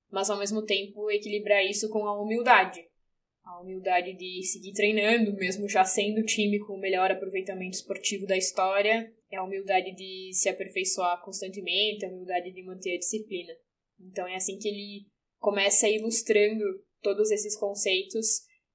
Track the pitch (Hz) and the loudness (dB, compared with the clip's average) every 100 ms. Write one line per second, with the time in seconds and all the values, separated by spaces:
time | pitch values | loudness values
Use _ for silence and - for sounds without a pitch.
0 | _ 190 196 202 202 214 214 196 202 208 | _ -4 -2 -2 -2 -2 0 -2 -2 -6
1 | 208 208 214 208 202 202 190 208 214 214 | -2 -2 -2 -4 2 4 4 0 -2 -2
2 | 208 208 208 226 240 214 185 - - _ | -2 -2 -2 2 6 6 6 -4 -18 _
3 | _ _ _ _ 185 175 185 185 185 180 | _ _ _ _ -20 -16 -12 -6 2 2
4 | 180 185 185 185 185 185 180 196 208 214 | 2 -6 -8 -4 -4 -4 -4 2 4 4
5 | 208 233 214 196 185 196 202 202 190 - | 4 4 4 2 -2 -2 2 4 6 4
6 | 202 214 220 - 208 202 208 190 190 185 | 2 2 2 2 2 2 -2 -6 -2 2
7 | 190 190 190 190 190 185 185 185 - 196 | 2 2 -2 -4 -6 -6 -8 -8 -8 -6
8 | - 196 190 190 185 - 190 202 208 226 | -4 -4 0 0 0 0 2 4 4 2
9 | 226 _ _ 190 185 196 196 185 180 185 | 0 _ _ -10 -6 -6 0 0 0 -6
10 | 190 185 190 185 190 185 190 185 185 - | -12 -12 -4 0 0 0 -4 -4 -2 0
11 | 175 175 - 185 190 202 175 180 214 208 | 0 -2 -4 -10 -8 -8 -4 0 0 -2
12 | 190 185 185 180 180 185 185 185 180 175 | -8 -8 -4 -4 -4 -10 -14 -10 -6 -4
13 | - 220 214 180 170 165 _ _ _ _ | -2 -4 -6 -10 -10 -18 _ _ _ _
14 | 185 185 180 185 208 196 214 202 202 202 | -12 -8 -8 -4 -4 -4 -6 -6 -10 -14
15 | - _ _ _ - 202 196 - 220 220 | -20 _ _ _ -2 2 4 6 6 2
16 | 226 - - 208 208 220 202 190 - _ | 0 -2 2 4 4 2 -4 -4 -12 _
17 | 202 202 214 202 202 - 202 202 202 185 | -2 0 2 0 -2 -4 -4 -2 0 0
18 | 190 226 220 - - _ _ | 0 -2 0 0 -4 _ _